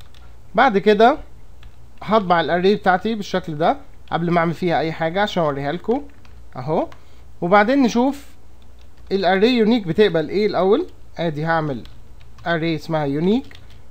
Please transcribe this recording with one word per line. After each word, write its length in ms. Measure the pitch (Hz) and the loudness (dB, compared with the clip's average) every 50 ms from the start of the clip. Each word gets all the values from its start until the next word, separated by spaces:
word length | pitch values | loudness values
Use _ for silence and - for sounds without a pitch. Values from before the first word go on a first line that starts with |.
| - - - - - - - - - - - | -16 -16 -16 -16 -16 -16 -16 -16 -16 -4 2
بعد 240 | 196 247 269 196 196 | 4 4 4 4 4
كده 400 | - 208 214 202 220 247 302 294 - - - - - - - - - - - - - - - - - | 4 4 6 8 8 6 6 4 -4 -12 -14 -16 -14 -16 -14 -14 -14 -16 -14 -16 -16 -16 -14 -12 -4
هطبع 380 | - 208 226 196 175 180 170 | 0 2 2 4 4 2 2
الاري 340 | 160 135 165 180 175 190 214 | 4 2 0 2 4 2 2
بتاعتي 400 | 202 - 196 180 185 - 220 226 | 4 4 2 2 2 0 -2 -4
بالشكل 400 | 214 196 - - 180 - - 156 | -4 -4 -4 -4 -4 -4 -4 -4
ده 220 | 147 160 196 277 277 - - - - - - - | 0 0 0 0 0 -6 -12 -14 -14 -10 -6 -4
قبل 180 | 160 170 170 | -2 0 2
ما 100 | 175 175 | 2 2
اعمل 140 | 165 170 156 | 2 0 0
فيها 240 | - 185 175 165 127 | 0 0 0 2 2
اي 140 | 151 160 151 | 0 -2 -2
حاجه 300 | - 165 165 170 196 208 | -2 -4 -2 0 0 -2
عشان 200 | 208 - 185 165 | 0 0 0 0
اوريها 300 | 147 139 139 143 143 156 | 0 0 -2 -4 -4 -4
لكم 300 | 180 - - 233 285 285 - - - - - - - - - - | -4 -2 -2 -2 -2 -2 -8 -14 -16 -16 -16 -16 -14 -14 -12 -12
اهو، 320 | 131 123 147 156 214 311 330 - - - - - - - - - - | -8 -4 -2 0 0 -2 -2 -6 -14 -16 -16 -16 -16 -14 -14 -10 -6
وبعدين 420 | 175 175 196 202 208 214 269 285 262 | 0 4 4 6 6 6 4 4 4
نشوف 440 | 214 - 233 247 277 277 - - - - - - - - - - - - - - - - - - - 190 | 4 4 2 2 2 0 -2 -8 -14 -14 -14 -14 -14 -16 -14 -16 -16 -16 -16 -16 -16 -16 -14 -8 -4 -2
الاري 440 | 196 185 170 190 190 202 247 254 | 0 2 2 4 4 4 4 6
يونيك 300 | 233 220 208 240 247 196 | 6 6 6 4 4 2
بتقبل 420 | 160 160 - 214 190 165 160 156 - | 0 4 4 4 6 4 2 0 0
ايه 180 | - 190 214 | 0 0 0
الاول. 400 | 202 - 143 180 190 214 285 427 - - - - - - - | 2 2 2 4 4 4 4 2 -2 -8 -12 -14 -12 -8 -4
ادي 280 | 165 170 147 143 156 | -4 -2 -2 -2 -2
هعمل 360 | 165 165 165 156 151 131 113 - - - - - - - - - - - - - | 0 0 0 0 -2 -4 -6 -8 -10 -12 -14 -14 -14 -14 -14 -14 -14 -14 -8 -4
اري 280 | 170 170 160 156 170 160 | -2 -2 0 0 0 -2
اسمها 300 | 147 - - 165 156 151 | -2 -4 -2 -2 0 0
يونيك 540 | 143 139 151 165 190 214 262 277 - - - - - - - - - | 0 0 2 2 4 2 2 0 -4 -12 -14 -16 -16 -14 -14 -14 -14